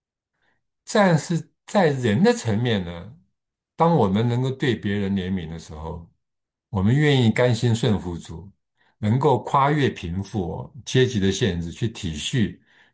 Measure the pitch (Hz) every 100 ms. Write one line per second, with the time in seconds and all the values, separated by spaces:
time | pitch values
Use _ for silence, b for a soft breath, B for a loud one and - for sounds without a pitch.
0 | _ _ _ _ _ _ _ _ - 220
1 | 190 160 - 165 - _ - 208 165 135
2 | 120 104 220 226 113 104 123 104 85 85
3 | 98 - _ _ _ _ _ - 165 160
4 | 101 101 120 120 131 127 139 110 107 101
5 | 98 98 90 95 80 82 - 78 80 82
6 | 85 _ _ _ _ _ _ 101 98 135
7 | 151 135 117 - 123 113 120 110 127 98
8 | 90 82 - 82 87 _ _ _ _ _
9 | 104 127 147 123 - - 139 151 123 -
10 | 85 92 95 107 85 90 - - - 131
11 | 131 101 95 95 110 85 85 - 117 -
12 | 90 76 - 135 92 - b b b